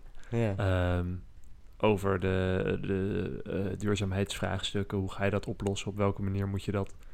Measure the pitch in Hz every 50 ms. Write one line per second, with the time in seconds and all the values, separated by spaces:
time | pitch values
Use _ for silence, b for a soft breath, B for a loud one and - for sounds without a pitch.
0 | - - - - - - 117 117 117 107 98 98 101 95 92 90 90 90 90 87
1 | 87 90 90 92 - - - - - - - - - - - - - 110 104 98
2 | 95 98 139 90 92 95 92 92 92 92 92 95 101 101 95 95 98 98 98 95
3 | 95 98 98 92 92 85 - - - - 85 90 98 101 95 92 98 101 104 98
4 | 101 95 95 98 101 - - - - 92 95 92 - - - 101 95 - - 101
5 | 95 95 - 98 98 98 101 98 - - 95 - 104 98 101 - - 104 98 104
6 | 101 98 98 - 107 95 98 98 98 98 98 95 - - 98 98 95 - - -
7 | - -